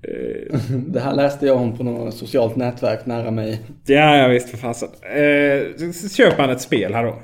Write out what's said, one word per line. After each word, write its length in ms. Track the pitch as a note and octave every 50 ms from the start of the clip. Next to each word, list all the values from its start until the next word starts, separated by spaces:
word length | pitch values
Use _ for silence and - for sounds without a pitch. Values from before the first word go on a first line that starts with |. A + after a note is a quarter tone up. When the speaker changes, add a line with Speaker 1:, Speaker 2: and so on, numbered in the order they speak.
| -
Speaker 1:
Eh. 520 | - - A#1 B1+ A#1 - - - - - C3 A2 A2+
Speaker 2:
<laughs> 80 | C3+ B2+ C3
Det 120 | D#3 F#3 B2
här 160 | B2 C#3+ C#3
läste 300 | C#3 C#3 C#3+ C#3+ - C#3+
jag 120 | C#3 C3
om 200 | B2 B2 A#2 A2
på 60 | A#2+ B2+
något 300 | A#2+ A#2+ A#2 A#2 A2+ A2
socialt 420 | - B2+ A2+ - C3+ A#2 A2 A2+
nätverk 500 | B2+ B2 B2 A#2+ - - A2+ A2 A2 -
nära 260 | B2 A#2 A#2 A#2 A2+
mig. 280 | A2 A2+ A2 A2 A2+ A2+ - - - - _
Speaker 1:
Ja, 320 | - C#3 C#3+ D3+ D3+ D3
ja, 100 | C#3+ C3
visst, 220 | B2+ B2 B2 B2 -
för 80 | -
fasen. 320 | A2 B2+ A#2 A#2+ - A2 - - - - F#2 A2
Eh, 600 | C#3+ D3 D3 D3 C#3+ C#3+ C#3+ C#3 C#3+ A2+ E2+ F2
så, 160 | D3 D#3+ F3 E3+ - G#3
så 80 | G3 -
köper 260 | - A3+ F3+ - D#3 C#3
han 60 | C3
ett 100 | B2+ B2+
spel 320 | - - D#3 A#2 F#2+ F2+ G#2+
här 100 | A#2 A#2+
då. 120 | A#2 - -